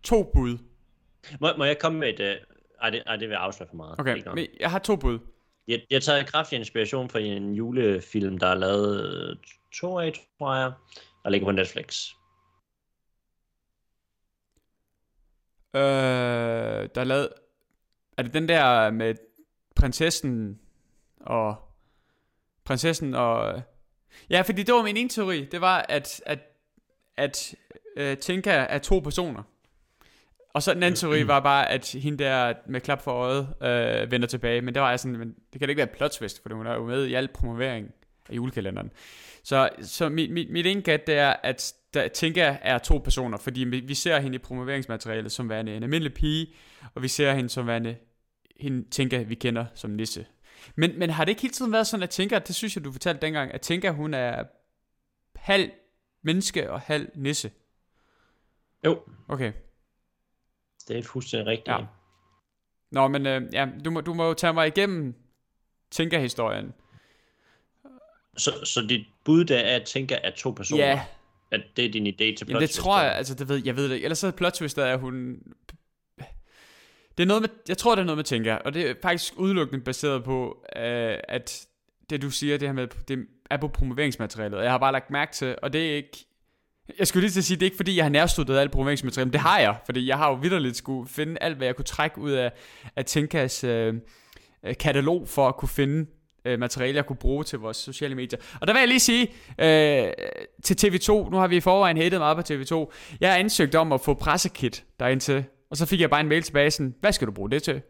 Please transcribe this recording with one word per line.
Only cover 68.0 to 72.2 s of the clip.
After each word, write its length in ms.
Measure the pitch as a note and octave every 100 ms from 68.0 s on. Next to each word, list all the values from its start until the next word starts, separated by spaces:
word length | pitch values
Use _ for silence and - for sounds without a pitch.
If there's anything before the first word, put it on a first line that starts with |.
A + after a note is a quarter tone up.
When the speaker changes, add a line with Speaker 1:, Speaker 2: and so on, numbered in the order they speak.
| - _ _ -
Speaker 2:
Så, 140 | D3 -
så 180 | - - G#2+
dit 180 | A#2+ G#2 _
bud, 200 | - D#3+
der 140 | E3+ B2+
er, 180 | A2+ B2
at 80 | A#2+
Tinka 320 | C3 C3 C3
er 60 | -
to 200 | - C3
personer? 340 | A2 G2 D3 C#3
Speaker 1:
Ja. 160 | C#3 - - _ _ _
Speaker 2:
At 100 | G#2+ - -
det 80 |
er 40 | A#2+
din 140 | A2 G#2
idé 100 |
til 200 | F#2+